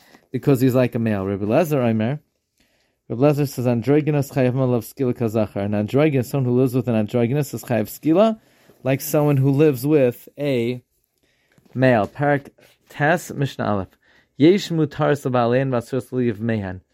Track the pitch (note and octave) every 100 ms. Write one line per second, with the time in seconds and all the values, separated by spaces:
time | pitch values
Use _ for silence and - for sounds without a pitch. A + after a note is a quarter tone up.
0 | _ - _ B2 - C3 C3 B2 B2 A#2+
1 | A2+ G2+ F#2+ G2 G2+ B2+ E3+ C#3+ A#2+ A2
2 | A2+ D3+ _ _ _ _ _ _ _ _
3 | - A#2 D3 D3 C#3+ - B2 A#2+ A#2 D3
4 | D3 D3 C3+ C#3+ B2+ B2+ B2+ B2 - -
5 | B2+ A#2+ A#2 A2 G#2 G#2 G2+ G#2 G#2 B2+
6 | D#3 C3+ A#2+ C#3 B2 B2 C3 B2+ B2+ A2+
7 | G#2 B2 A#2 C#3+ C#3+ B2 - A#2 G#2+ -
8 | D3 E3 A3 A3 _ _ _ _ B2+ C#3
9 | - D#3 D3 C#3 C3+ C#3 D#3 B2+ C#3+ D#3
10 | B2 A#2 - - C#3+ B2+ A#2 B2 _ _
11 | _ _ _ _ _ _ _ B2 C3 A#2
12 | G2 - D3 C#3+ - _ _ _ _ -
13 | D3 F3 - C3+ C#3 - G#2+ G2+ F2+ _
14 | _ _ _ - D3+ G3 - E3 D3+ -
15 | D3 C#3+ C#3 B2 A#2 B2+ C3+ A#2+ - C3
16 | - B2 A#2+ G2+ A#2 A2 F#2+ F#2 _